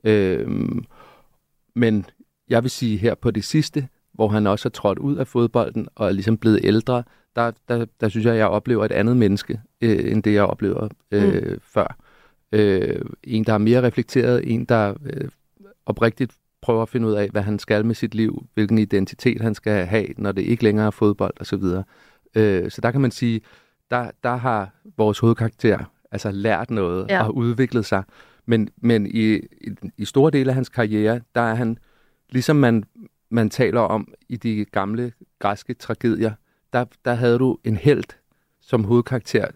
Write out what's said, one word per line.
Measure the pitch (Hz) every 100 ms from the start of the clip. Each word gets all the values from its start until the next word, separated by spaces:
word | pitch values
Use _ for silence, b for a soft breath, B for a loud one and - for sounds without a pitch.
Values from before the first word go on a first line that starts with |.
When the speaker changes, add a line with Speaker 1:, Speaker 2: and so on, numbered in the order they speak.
Speaker 1:
Øhm, | 110 107 95 80 55 - - - - b b b b b _ _ _ -
men | 120 107 92 _ _ _ _
jeg | 117
vil | 127
sige, | - 120 104
her | 113 98
på | 123
det | 107
sidste, | - 156 151 151 135 _ _
hvor | - 110
han | 107 104
også | 104 123
er |
trådt | - 104 95
ud | 139 143
af | 131
fodbolden | 123 117 123 107 - - -
og | 104
er |
ligesom | 98 98 113
blevet | 113 107
ældre, | - 107 123 123 120 b b -
der, | 117 113 _
der, | 120 113 _
der | 110
synes | 113 110
jeg, | 113
jeg | 107
oplever | 104 117 117 107
et |
andet | - 110 123
menneske, | 107 101 - 110 - _
øh, | 117 107 -
end | 110
det, | 107
jeg | 104
oplever, | 101 - 101 90 107 - _
øh, | 101 101 98 -
Speaker 2:
Mm. | -
Speaker 1:
før. | _ - - - b b b b _
Øh, | 107 104 95 - - - -
en, | - 110
der | 110
er | 107
mere | 107 123
reflekteret, | 123 113 120 135 120 123 -
en, | 117 123
der, | 117 104 98 143
øh, | - - _ _ _ 196 _ -
oprigtigt | 104 113 - 127 _ _ _
prøver | - 113
at | 113
finde | 127 113
ud |
af, | 104 101
hvad | 107
han | 101 104
skal | - 104 110
med | 113
sit | 117 107
liv, | 110 - -
hvilken | - 104 113
identitet | 104 101 95 - 127 117
han | 113 104
skal | - 104 90
have, | 110 98 -
når | 104
det | 98
ikke | - 117
længere | 113 104 107
er |
fodbold | - 104 104 95 -
og | -
så | 98
videre. | 95 92 98 b b b b 110
Øh, | 110 95 95
så | -
der | 117
kan | 135
man | 131
sige, | - 123 113 b b b b _
der, | 123 117 -
der | 123 123
har | 127 110 98 _ - -
vores | 107 101
hovedkarakter | 117 117 113 - 120 92 - _ _
altså | - 110
lært | 98 107 95 120
noget | 113 90 90 95
Speaker 2:
Ja. | 196
Speaker 1:
og | 110 123
udviklet | 117 117 127 123 107
sig. | 98 95 b b b -
Men, | 117 104 _
men | 120 113 101
i, | 113 110 107
i, | - _ - 101 92 -
i | 101
store | 139 151
dele | 143 131
af | 131
hans | 123
karriere, | - 110 107 107 120 117 120
der |
er | 117 113
han, | 117 117 _ _ _ _ _
ligesom | 127 123 151
man, | 127 113 101 - 220 _ _
man | 113 110
taler | - 120 120
om | 104 107 - - _
i | 120
de | 120 107 104
gamle | 107 98 113 120 - - _
græske | 101 104 -
tragedier, | 123 - 117 120 101 110 107 _ _ _
der, | 123 123 _ -
der |
havde | 123 123 120
du | 131 -
en | - 107
helt | 147 139 104 - _ _ _ _
som | _ 123
hovedkarakter | 104 120 120 127 - 151 -